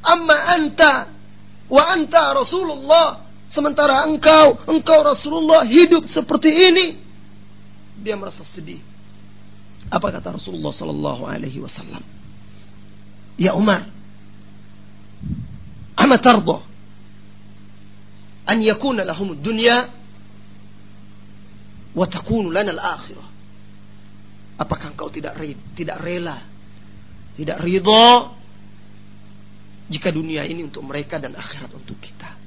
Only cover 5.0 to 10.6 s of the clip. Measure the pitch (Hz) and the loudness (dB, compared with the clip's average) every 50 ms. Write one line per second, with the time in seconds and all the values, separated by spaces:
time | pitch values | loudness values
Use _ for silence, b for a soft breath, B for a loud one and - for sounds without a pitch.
5 | 302 294 277 - - 294 302 330 320 311 320 320 254 220 233 320 349 339 339 320 | 6 6 0 0 -2 -6 -4 -2 4 6 6 6 6 8 8 8 10 10 8 2
6 | 311 - - 320 247 - 302 - - 311 302 330 370 370 330 370 370 330 - - | 2 -2 -4 -6 -2 0 -2 4 4 4 6 8 8 8 8 6 4 2 0 -10
7 | - - - - - - - - - - - - - - - - - - - - | -16 -18 -18 -18 -18 -18 -18 -18 -18 -18 -18 -18 -18 -18 -18 -18 -18 -18 -18 -12
8 | 202 214 208 202 196 185 - - 165 - - 190 156 151 175 156 - - - - | -8 -8 -6 -6 -8 -12 -14 -14 -18 -16 -16 -16 -14 -14 -16 -16 -16 -18 -18 -18
9 | - - - - - - - - - - - - - - - - - - - - | -18 -18 -18 -18 -18 -18 -18 -18 -18 -18 -18 -18 -18 -18 -18 -16 -12 -4 -4 -2
10 | 202 202 190 - - 180 175 - - 190 185 165 | -2 -2 -6 -6 -10 -10 -10 -10 -12 -10 -10 -6